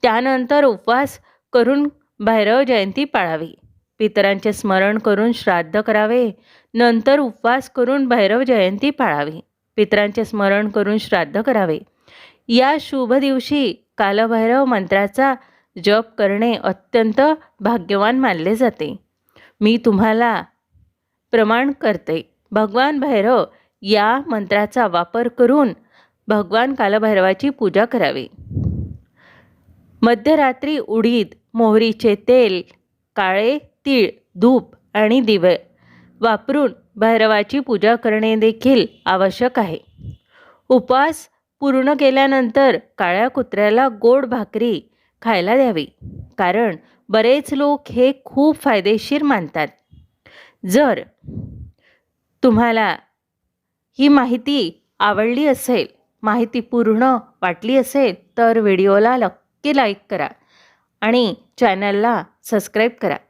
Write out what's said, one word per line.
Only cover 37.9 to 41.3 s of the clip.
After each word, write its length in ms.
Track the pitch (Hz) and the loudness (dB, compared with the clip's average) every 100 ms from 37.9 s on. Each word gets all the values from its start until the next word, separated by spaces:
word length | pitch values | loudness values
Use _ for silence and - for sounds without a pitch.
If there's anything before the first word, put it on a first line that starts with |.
| 233 | 0
करणे 400 | 233 214 220 220 | 0 -2 0 2
देखील 500 | 220 220 254 262 175 - - | 0 0 2 2 2 -4 -2
आवश्यक 540 | 185 190 185 247 254 | 0 0 0 -2 -2
आहे. 180 | 196 156 _ _ - - _ _ - _ _ | -4 -6 _ _ -20 -20 _ _ -20 _ _
उपवास 600 | 254 247 254 302 311 - | 0 2 0 0 -2 -14